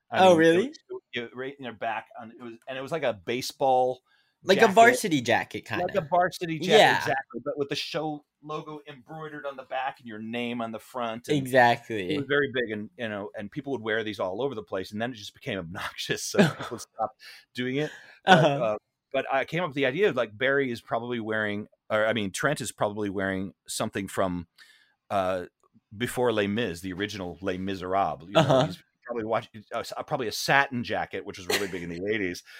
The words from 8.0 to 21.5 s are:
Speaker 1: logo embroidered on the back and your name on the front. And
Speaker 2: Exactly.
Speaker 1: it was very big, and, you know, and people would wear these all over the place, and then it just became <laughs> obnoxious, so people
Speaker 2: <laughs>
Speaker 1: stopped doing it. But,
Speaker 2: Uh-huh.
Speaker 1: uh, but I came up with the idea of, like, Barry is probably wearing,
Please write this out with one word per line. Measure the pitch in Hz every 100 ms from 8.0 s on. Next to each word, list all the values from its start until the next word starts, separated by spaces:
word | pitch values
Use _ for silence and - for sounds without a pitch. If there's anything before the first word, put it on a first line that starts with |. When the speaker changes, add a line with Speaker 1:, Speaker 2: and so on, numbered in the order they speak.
| 156 147 _ _
Speaker 1:
logo | 151 156 151 151 151
embroidered | 139 - 160 151 147 143
on | 135
the |
back | 131 131 135 143
and | 120
your | 107
name | 110 120 120 120
on | 113
the | 110
front. | - 127 117 113 -
And | 151
Speaker 2:
Exactly. | 131 127 120 117 - 110 90 147
Speaker 1:
it |
was | 139
very | 143 139
big, | 123 113
and, | 107 107 -
you | 113
know, | 104 104 110
and | 104
people | - 139
would | 123
wear | 110 110
these | 107 101
all | 95 98
over | 139 113
the |
place, | 104 101 92
and | 104
then | 120
it | 117
just | 101 -
became | - 98
<laughs> |
obnoxious, | 85 101 - - - 113
so | - 202 170 -
people | - 117
Speaker 2:
<laughs> |
Speaker 1:
stopped | - - 107 - - - _
doing | 120 127 131
it. | 156 - - - -
But, | 180 151
Speaker 2:
Uh-huh. | 139
Speaker 1:
uh, | 113 107 _ _ _
but | 135 -
I | 135 123
came | 160
up | 180
with | 135
the | 135
idea | 147 202
of, | 127
like, | 110 104
Barry | 131 139 135
is | 117
probably | - 120 120 123
wearing, | 107 110 107